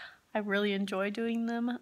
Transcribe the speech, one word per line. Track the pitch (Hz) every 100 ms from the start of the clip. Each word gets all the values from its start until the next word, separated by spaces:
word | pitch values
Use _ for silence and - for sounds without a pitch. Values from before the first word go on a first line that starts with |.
| - - _
I | 220
really | 208 202 208
enjoy | 196 196 190 202
doing | 214 233 233 233
them. | 233 240 247